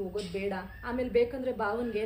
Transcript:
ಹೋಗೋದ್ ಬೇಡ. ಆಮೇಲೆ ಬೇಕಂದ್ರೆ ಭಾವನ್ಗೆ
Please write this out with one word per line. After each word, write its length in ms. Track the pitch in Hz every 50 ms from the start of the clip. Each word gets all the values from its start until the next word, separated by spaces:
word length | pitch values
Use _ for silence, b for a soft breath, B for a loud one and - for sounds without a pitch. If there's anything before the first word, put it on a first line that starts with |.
| 196
ಹೋಗೋದ್ 260 | 180 175 208 196 175 170 196
ಬೇಡ. 140 | 196 196 190 185 185 - - - - 240
ಆಮೇಲೆ 220 | 240 254 247 - 196 240
ಬೇಕಂದ್ರೆ 340 | 240 233 269 262 254 254 233 202 220
ಭಾವನ್ಗೆ 400 | 202 214 233 240 233 208 208 220